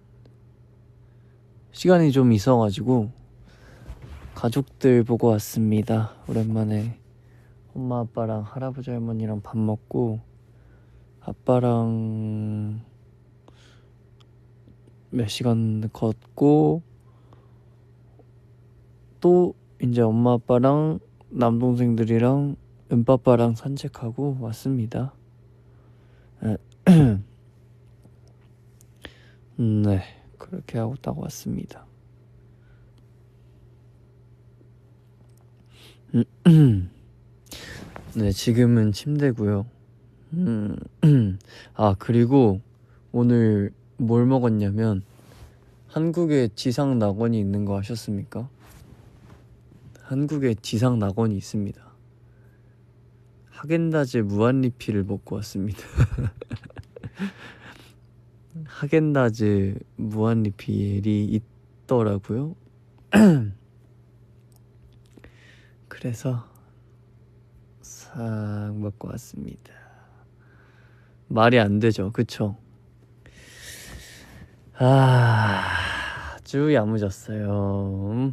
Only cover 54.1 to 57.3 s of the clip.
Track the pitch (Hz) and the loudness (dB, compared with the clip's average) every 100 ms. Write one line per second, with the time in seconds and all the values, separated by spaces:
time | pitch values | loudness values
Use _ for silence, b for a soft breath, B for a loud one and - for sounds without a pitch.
54.1 | 120 101 101 117 135 127 - - 104 98 | -2 -2 0 2 2 -2 -4 -6 -4 -4
55.1 | 104 - 104 101 101 101 95 - - - | -8 -8 -10 -8 -8 -8 -10 -8 0 0
56.1 | - - - - - - - - - - | 0 -6 -8 -16 -16 -16 -20 -20 -18 -18
57.1 | B 196 | B -12